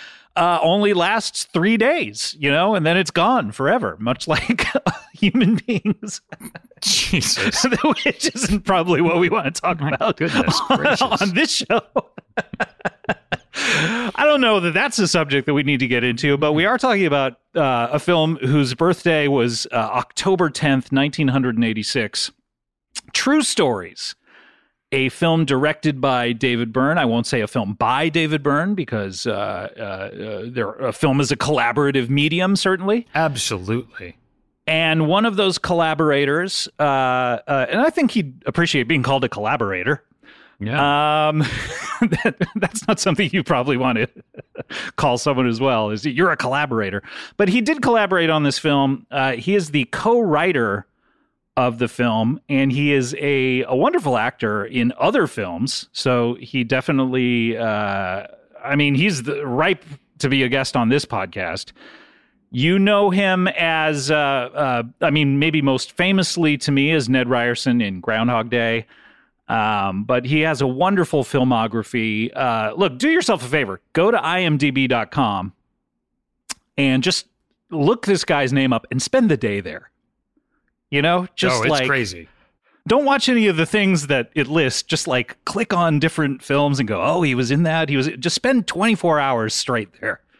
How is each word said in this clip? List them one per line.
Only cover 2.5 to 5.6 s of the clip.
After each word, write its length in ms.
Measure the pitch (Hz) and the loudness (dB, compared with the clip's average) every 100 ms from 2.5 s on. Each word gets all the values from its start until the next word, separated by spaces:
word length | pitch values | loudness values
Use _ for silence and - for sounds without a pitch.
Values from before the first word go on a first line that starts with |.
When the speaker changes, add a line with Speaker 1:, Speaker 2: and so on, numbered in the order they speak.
| 143 190 208 | 2 2 2
Speaker 1:
and 100 | 156 | 2
then 100 | 175 | 2
it's 140 | 185 | 0
gone 400 | - 185 254 107 | 0 2 2 -2
forever, 460 | - 135 240 113 82 | -2 0 0 0 -4
much 300 | 113 127 - | -4 -4 -2
<laughs> 0 | |
like 380 | 147 - 240 - - - - - | -2 0 -2 -2 -2 -2 -4 -8
human 420 | - 202 254 202 220 | -2 2 4 4 2